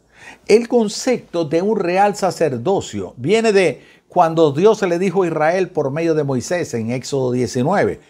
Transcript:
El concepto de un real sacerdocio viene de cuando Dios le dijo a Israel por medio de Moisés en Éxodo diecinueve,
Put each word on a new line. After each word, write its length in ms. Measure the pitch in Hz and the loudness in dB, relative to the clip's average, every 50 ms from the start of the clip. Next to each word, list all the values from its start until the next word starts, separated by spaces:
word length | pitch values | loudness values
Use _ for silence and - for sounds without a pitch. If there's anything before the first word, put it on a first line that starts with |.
| _ _ _ - - - - _ _ | _ _ _ -20 -20 -20 -20 _ _
El 220 | - 196 226 233 - | 2 2 2 4 2
concepto 800 | 277 240 220 208 - - - - 165 151 - _ - 170 170 | 0 0 0 0 -4 -6 -2 -2 -2 -2 -4 _ -6 -6 -4
de 160 | 143 156 165 | -2 -2 -2
un 180 | 180 208 220 - | 0 0 -2 -2
real 360 | 175 170 175 185 202 208 190 | -2 -2 0 2 2 2 0
sacerdocio 960 | - - 185 165 - 170 147 127 117 117 165 196 175 - - - 104 92 85 - - | 0 -4 -4 -2 0 -2 -2 -2 -2 -2 -2 -2 -2 -2 -6 -8 -10 -10 -10 -12 -8
viene 340 | 117 143 202 226 220 226 | -2 0 0 2 2 2
de 300 | 202 196 190 156 127 - - - - _ _ _ | 2 4 2 2 0 -4 -12 -20 -20 _ _ _
cuando 440 | - 180 175 165 165 165 165 151 | 0 2 2 2 4 4 4 4
Dios 300 | 135 143 185 220 220 214 | 4 4 4 4 4 4
le 160 | 202 185 170 175 | 0 0 0 0
dijo 260 | 185 202 160 196 190 | 0 0 0 0 0
a 40 | 170 | 0
Israel 420 | 160 156 151 156 170 190 190 180 | 0 0 0 0 2 0 -2 -2
por 220 | - 156 143 135 | -2 -4 -4 -2
medio 240 | 131 160 170 170 160 | -2 -2 0 0 0
de 80 | 156 147 | 0 0
Moisés 500 | 139 135 127 117 - 180 175 156 - - | 0 -2 -4 -2 -2 -4 -4 -4 -4 -6
en 180 | 117 110 113 | -6 -4 -4
Éxodo 420 | 120 131 123 - - 135 131 127 123 | -6 -6 -6 -4 -4 -2 -2 0 0
diecinueve, 640 | 123 123 113 - 127 123 151 190 202 139 101 82 - - _ | -2 -2 -2 -2 -2 0 0 2 2 0 0 -2 -4 -10 _